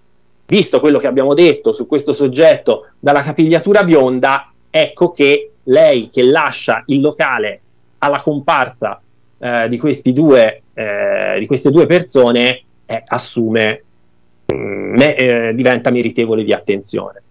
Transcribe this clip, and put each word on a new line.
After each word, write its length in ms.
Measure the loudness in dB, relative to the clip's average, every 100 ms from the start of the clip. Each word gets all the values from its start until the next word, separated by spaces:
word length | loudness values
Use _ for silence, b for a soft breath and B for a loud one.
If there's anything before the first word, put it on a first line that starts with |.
| _ _ _ _ -2
visto 320 | 0 2 0
quello 220 | 2 2
che 80 | 0
abbiamo 260 | 0 0
detto 380 | 4 2 2 -2
su 160 | -4 -4
questo 240 | -4 -2
soggetto 760 | -2 -2 4 4 4 0 -4 -6 _
dalla 220 | -2 -2
capigliatura 600 | -2 0 0 2 2 2
bionda, 720 | 4 2 2 0 0 -2 -6 _ _
ecco 400 | -2 -2 -2 -4
che 380 | 2 2 2 -2 _
lei 460 | 0 4 4 2 -2
che 120 | 0
lascia 580 | 2 2 0 -6 -4 -4 -2
il 140 | 0
locale 600 | 0 -2 -4 -2 -6 -10 _ _ _ _
alla 220 | -4 -2
comparsa, 800 | -4 -4 -2 -2 -2 -6 -10 -10 _ _ _ _
eh, 300 | -6 -4 -2
di 100 | -2
questi 340 | -4 -2 -2
due, 500 | 0 4 4 4 -2 _
eh, 600 | -12 -8 -4 -4 -2 -4 -6
di 80 | -4
queste 240 | -2 2
due 160 | 2 2
persone, 760 | 0 0 2 2 2 0 -2 _ _
eh, 180 | -12 -12 -8
assume, 760 | -8 -6 -6 -2 0 -2 -4 _ _ _ _ _ _ -10
mm, 440 | -8 -8 -10 -2 2
me-, 180 | 2
eh, 400 | 2 0 0 -2
diventa 360 | -2 0 0 0
meritevole 520 | -2 -2 -4 -2 -2
di 100 | -2
attenzione. 720 | -4 -2 -6 -4 -10 -10 -16 _